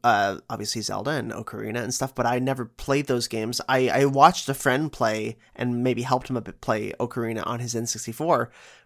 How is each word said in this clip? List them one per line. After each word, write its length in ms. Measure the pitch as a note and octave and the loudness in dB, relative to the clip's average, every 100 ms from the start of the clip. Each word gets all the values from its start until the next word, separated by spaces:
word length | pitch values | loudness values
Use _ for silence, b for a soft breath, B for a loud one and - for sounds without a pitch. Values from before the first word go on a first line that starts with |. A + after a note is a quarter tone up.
uh, 360 | A#2+ G#2 G2 F#2+ - | 4 4 4 0 -6
obviously 320 | A2 G#2 A#2 | -6 -4 -4
Zelda 300 | G#2 G2+ A2+ | -4 -4 -2
and 180 | D3+ A2+ | -2 -4
Ocarina 500 | A2+ A2+ G#2+ G#2+ A#2 | -8 -8 -8 -6 -4
and 140 | A#2 | -4
stuff, 180 | B2 C3 | -4 -4
but 140 | - B2 | 0 0
I 140 | B2 | 2
never 240 | C3 C3 | 0 -2
played 420 | A#2 - - C#3 C#3+ | -6 -8 0 0 2
those 220 | B2 A#2+ | 0 0
games. 320 | A2+ A2 B2 - | -4 -2 -4 0
I, 200 | C3 B2+ | 2 4
I 160 | A#2+ C#3 | 4 4
watched 420 | C#3 D#3 F#3 - | 6 6 6 -2
a 60 | |
friend 360 | C#3 C#3+ B2+ D#3 | 0 2 2 0
play 460 | - A2+ A2 A2 A2+ b | 0 0 0 -4 -8 b
and 300 | - B2 A#2+ | -6 -2 0
maybe 180 | B2+ A#2 | 2 0
helped 260 | B2 C3 - | 2 0 0
him 80 | B2 | -4
a 40 | |
bit 200 | G#2+ - | -6 -6
play 320 | - A2 G#2 - | -2 -2 -2 -4
Ocarina 480 | A#2 - A2+ A2 - | -4 -2 -2 -2 -4
on 140 | A#2+ | -4
his 160 | A#2+ A2+ | -4 -4
N 100 | A2+ | -4
sixty-four, 640 | A2+ - A2 D#3+ C#3 A#2 b b b | -4 -8 -4 2 2 0 b b b